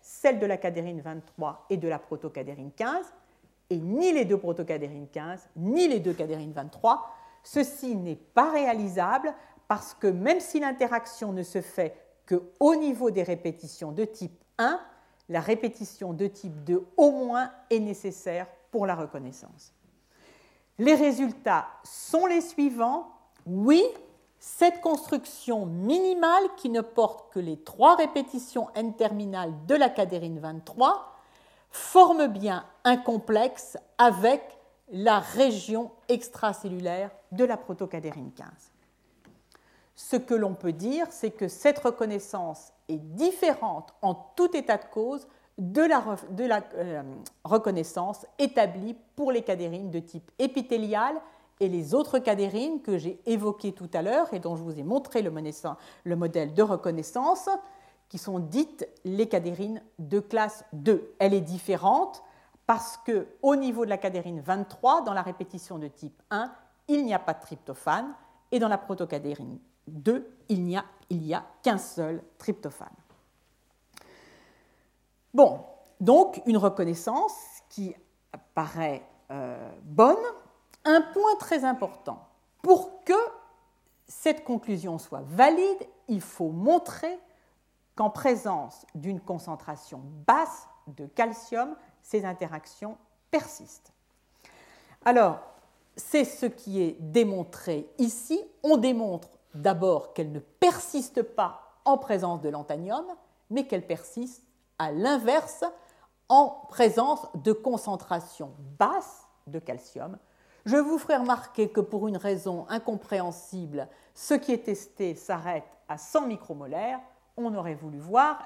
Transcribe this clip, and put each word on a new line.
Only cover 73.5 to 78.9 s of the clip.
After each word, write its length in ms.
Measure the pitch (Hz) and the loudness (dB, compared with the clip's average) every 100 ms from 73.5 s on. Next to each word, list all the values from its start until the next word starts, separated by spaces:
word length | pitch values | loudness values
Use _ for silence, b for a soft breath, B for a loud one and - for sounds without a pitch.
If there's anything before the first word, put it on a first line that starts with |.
| _ _ _ _ b b b b b b b b b b b _ _ _ | _ _ _ _ b b b b b b b b b b b _ _ _
Bon, 260 | 247 269 - - - _ _ | 6 8 6 -12 -20 _ _
donc 420 | 190 285 381 - - | 6 8 8 2 0
une 100 | 220 | 4
reconnaissance 800 | 196 196 170 170 - 247 415 - - - _ | 4 2 -4 -2 -4 -2 -2 -4 -18 -20 _
qui 260 | - 190 - _ _ _ - _ | -12 -10 -12 _ _ _ -20 _
paraît, 480 | - 151 165 160 | -6 -6 -4 -4